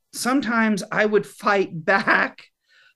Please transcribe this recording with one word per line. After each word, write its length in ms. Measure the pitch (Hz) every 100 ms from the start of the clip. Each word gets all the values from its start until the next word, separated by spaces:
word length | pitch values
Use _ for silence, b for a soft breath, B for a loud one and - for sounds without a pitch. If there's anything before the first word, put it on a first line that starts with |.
| _
sometimes 720 | - 240 269 220 233 220 202 -
I 140 | 185 214
would 200 | 208 202
fight 440 | - 220 202 190
<laughs> 120 | 170
back 640 | 175 196 262 320 - - - _ b b b